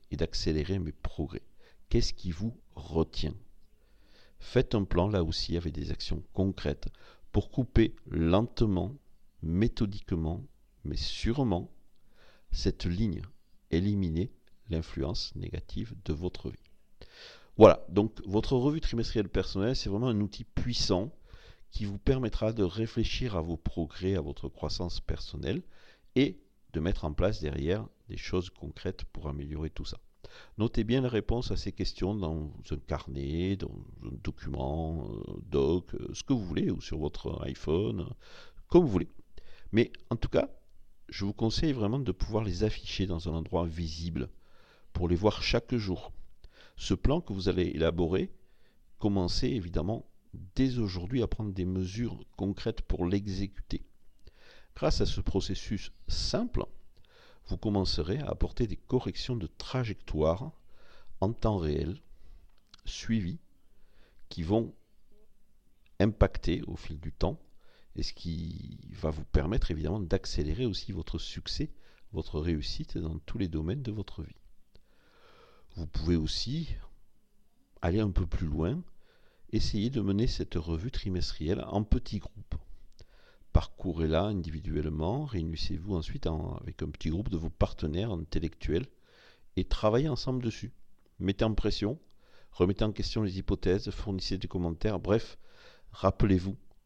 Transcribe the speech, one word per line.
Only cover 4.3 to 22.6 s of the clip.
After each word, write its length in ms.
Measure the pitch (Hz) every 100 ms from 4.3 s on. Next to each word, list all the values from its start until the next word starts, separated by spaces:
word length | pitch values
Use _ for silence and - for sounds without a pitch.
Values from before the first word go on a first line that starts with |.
| -
Faites 340 | - 120 -
un 80 | 113
plan 240 | 92 87 98
là 160 | 101
aussi 340 | 82 - - 85
avec 160 | 85
des 200 | - -
actions 320 | - - 82 -
concrètes 560 | - 98 90 73 71 - - - - -
pour 200 | 107 -
couper 420 | - 123 - 113 - -
lentement, 840 | 80 82 92 117 - 110 92 90 143 - - - -
méthodiquement, 1000 | 80 85 117 - 104 98 - 87 80 85 139 - _ _
mais 140 | 71 69
sûrement 760 | 69 - - 123 123 87 - - - - - - - - -
cette 340 | - - -
ligne. 380 | 92 87 110 78 87 - - - -
Éliminer 640 | 82 101 101 90 80 95 - - - -
l'influence 680 | 80 80 - 69 - - -
négative 580 | 90 - - - 113 -
de 80 | -
votre 380 | - 90 - -
vie. 200 | - - - - - - - - - - -
Voilà, 300 | 104 - -
donc 320 | 92 107 - 98
votre 300 | 101 - 131
revue 240 | 135 156
trimestrielle 480 | - 117 117 117 98
personnelle, 480 | 107 - 98 107 131
c'est 120 | -
vraiment 200 | 101 123
un 120 | 107
outil 220 | 101 -
puissant 720 | 113 - 127 120 - 92 120 - - - - - -
qui 140 | -
vous 140 | 104 101
permettra 540 | - 131 113 - 110
de 120 | 113